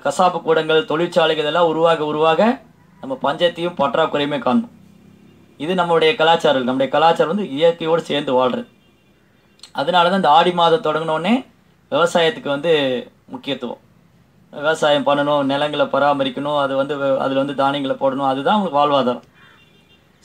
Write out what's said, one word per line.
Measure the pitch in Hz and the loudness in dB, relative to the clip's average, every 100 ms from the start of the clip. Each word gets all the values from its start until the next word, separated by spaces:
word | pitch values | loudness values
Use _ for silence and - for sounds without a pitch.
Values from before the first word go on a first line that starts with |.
| 147 | -4
கசாப்பு | 135 180 170 | 0 0 0
கூடங்கள், | - 160 156 156 156 | 0 0 2 0 0
தொழிற்சாலைகள் | 151 175 175 160 156 147 | -2 0 2 2 0 -2
இதெல்லாம் | 165 170 | 0 2
உருவாக | 156 165 160 151 | 2 2 2 -2
உருவாக | 151 160 160 214 269 - _ _ _ | 0 2 2 2 0 -8 _ _ _
நம்ம | 131 135 | -12 -4
பஞ்சத்தையும் | 139 160 170 170 170 175 | -4 0 -2 -2 -6 -2
பற்றாக்குறையுமே | 139 160 156 147 143 147 | -2 0 -2 -2 -2 -2
காணணும். | 135 120 113 - - - - - - - - _ | 0 0 -2 -12 -20 -20 -20 -20 -20 -20 -20 _
இது | 147 185 | -4 -2
நம்மளுடைய | 175 165 156 151 | 2 2 2 2
கலாச்சாரம். | 160 165 156 135 123 | 2 4 2 0 0
நம்முடைய | 131 135 | -2 0
கலாச்சாரம் | 147 165 - 151 | 2 2 2 0
வந்து | 190 180 | -2 -6
இயற்கையோடு | 135 170 165 160 165 | 0 0 0 -2 -2
சேர்ந்து | - 143 139 | -2 -6 0
வாழ்றது. | 127 127 120 - _ _ _ _ _ _ _ _ _ - | 0 0 -2 -10 _ _ _ _ _ _ _ _ _ -14
அதனால | - 139 180 175 | -6 0 2 4
தான் | 190 | 2
இந்த | 160 | 4
ஆடி | 151 175 | 4 4
மாதம் | 175 165 160 156 | 2 2 2 0
தொடங்கினோடனே | 156 160 156 175 247 - _ _ _ _ | -2 -2 -4 0 -2 -2 _ _ _ _
விவசாயத்துக்கு | 135 170 180 165 156 135 143 | 0 0 2 0 -2 -6 -4
வந்து | 165 156 135 123 - _ _ | 0 0 2 -4 -6 _ _
முக்கியத்துவம். | 131 143 127 120 - _ _ _ _ _ _ _ | -14 -8 -8 -8 -12 _ _ _ _ _ _ _
விவசாயம் | - 147 156 156 147 135 | -6 -4 0 2 2 2
பண்ணணும், | 143 143 147 135 | 0 2 0 0
நிலங்களை | 139 147 147 131 | -2 -2 0 0
பராமரிக்கணும், | 135 143 139 135 127 143 147 | 2 2 0 -2 -4 -4 -2
அது | 139 135 | -2 -2
வந்து | 139 143 | -4 -2
வ-, | 139 135 | -2 0
அதுல | 135 135 | 0 -2
வந்து | 139 135 | -2 -2
தானியங்களை | 139 143 135 127 | -2 -2 -4 -2
போடணும், | 135 131 139 | -2 0 -2
அதுதான் | 135 139 214 | -2 0 0
உங்களுக்கு | 185 143 | 0 0
வாழ்வாதாரம். | 147 143 123 120 - _ - - _ _ _ _ _ _ | 2 2 0 -4 -8 _ -20 -20 _ _ _ _ _ _